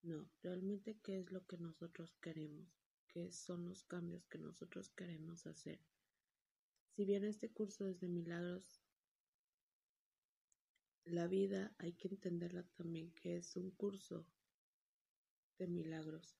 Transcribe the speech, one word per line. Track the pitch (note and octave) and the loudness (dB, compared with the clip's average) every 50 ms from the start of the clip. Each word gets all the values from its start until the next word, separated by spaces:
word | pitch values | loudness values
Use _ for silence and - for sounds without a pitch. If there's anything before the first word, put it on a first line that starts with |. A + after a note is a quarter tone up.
No, | - E3+ E3 D3+ G3+ - _ _ | 0 0 0 0 0 -6 _ _
realmente | - F3+ F3+ F#3 F#3+ F#3+ G#3 G3+ G3+ - G#3+ G#3+ - | -2 0 0 2 4 4 2 2 0 -4 -6 -6 -2
qué | - G3 F#3+ | 0 0 0
es | F#3 F3+ | 0 0
lo | F#3+ F#3 F3+ | -4 -6 -4
que | - - E3+ | -4 -6 -4
nosotros | E3+ E3+ D#3+ - E3+ E3+ E3+ - E3+ E3 - _ | -4 -4 -4 -4 -8 -8 -6 -6 -8 -8 -10 _
queremos, | - E3+ D#3+ D#3+ D#3 D3+ D3 D3+ E3 E3+ - _ _ _ _ _ _ _ | -8 -4 -2 -2 -2 -4 -4 -8 -12 -14 -16 _ _ _ _ _ _ _
qué | - F3 E3+ F3+ | -4 -4 -4 -2
son | F3 - - - F3+ F3 F3 | -4 -6 -4 -2 0 0 0
los | F3 F#3 F#3+ - | -2 -4 -6 -6
cambios | _ - F3+ F3 E3+ E3+ F3 E3+ _ | _ -2 0 0 0 -2 -4 -6 _
que | - D#3+ | -8 -6
nosotros | D#3 D3+ E3 - - F3 - F#3 F#3 - | -6 -6 -6 -8 -10 -6 -6 -6 -6 -6
queremos | _ - F#3 F3 E3+ D#3 D#3 E3 E3+ E3+ - | _ -8 -6 -4 -4 -4 -4 -6 -6 -6 -8
hacer. | E3+ D#3 D#3+ - D#3+ D#3+ - - _ _ _ _ _ _ _ _ _ _ _ _ _ _ _ _ _ _ _ _ _ - | -10 -10 -8 -6 -6 -6 -6 -8 _ _ _ _ _ _ _ _ _ _ _ _ _ _ _ _ _ _ _ _ _ 2
Si | - G#3 | 2 6
bien | F#3+ G3+ G3+ G3 | 6 8 6 6
este | G#3 G#3 - - A3+ | 2 0 0 -4 -6
curso | - - A3 G3 G3 - G3+ F#3+ | 0 0 -2 -2 0 -2 -2 -2
es | F#3 F3 | 0 0
de | F#3 F3+ | 0 2
milagros, | F3 F3 E3+ E3 E3+ E3+ F3 F3 F3+ F#3 F#3+ - - - _ _ _ _ _ _ _ _ _ _ _ _ _ _ _ _ _ _ _ _ _ _ _ _ _ _ _ _ _ _ _ _ _ _ _ _ _ _ _ _ _ _ _ _ _ | 2 2 2 0 0 0 0 0 -2 -2 -6 -10 -20 -20 _ _ _ _ _ _ _ _ _ _ _ _ _ _ _ _ _ _ _ _ _ _ _ _ _ _ _ _ _ _ _ _ _ _ _ _ _ _ _ _ _ _ _ _ _
la | E3+ E3+ E3+ E3+ F3 | 0 2 4 4 6
vida | F#3 G3 G3 G3 G3 F#3+ F#3+ G#3+ - _ | 8 8 8 8 6 2 0 -2 -4 _
hay | F3+ E3+ F3 | -4 -4 -4
que | - - F#3 | -2 -2 -2
entenderla | G3 G3 - F#3 E3+ F3 F3 F3 F3+ F3 F3 - _ | -2 0 0 0 2 2 2 0 0 -2 -4 -6 _
también | - F3 E3+ E3 E3 D#3+ E3+ E3+ | -4 -2 0 0 0 -2 -4 -10
que | - - F3+ F3 F3 | -6 -2 0 0 0
es | F3 - - | 0 -2 -2
un | F#3 F3+ F#3+ | 0 0 -2
curso | F3+ - - G3+ G3 G3 - - - E3 D#3+ - _ _ _ _ _ _ _ _ _ _ _ _ _ _ _ _ _ _ _ _ _ _ _ _ _ _ | -2 2 0 0 2 0 -6 -6 -6 -6 -6 -8 _ _ _ _ _ _ _ _ _ _ _ _ _ _ _ _ _ _ _ _ _ _ _ _ _ _
de | F#3 F3+ | 0 2
milagros. | F3 F3 E3 D#3+ D#3+ D#3+ D#3 D#3 D#3 D#3+ E3+ - - _ | 4 2 2 0 0 -2 -2 -4 -4 -6 -8 -14 -20 _